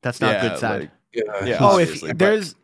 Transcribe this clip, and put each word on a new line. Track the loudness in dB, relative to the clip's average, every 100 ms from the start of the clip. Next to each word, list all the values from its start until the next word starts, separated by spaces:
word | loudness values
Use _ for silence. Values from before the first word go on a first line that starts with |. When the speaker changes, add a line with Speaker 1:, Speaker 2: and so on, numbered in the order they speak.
Speaker 1:
That's | -6 -2
not | 0
Speaker 2:
Yeah, | 0 0
Speaker 1:
good | -2
side. | -4 -4
Speaker 2:
like, | -8 _ _
Speaker 3:
Yeah. | -6 -6 -4
Speaker 2:
yeah, | -4 2
Speaker 1:
Oh, | 4 6
if | 2
Speaker 2:
obviously, | -2 -8
but | 0
Speaker 1:
there's | 2 2 -4 -14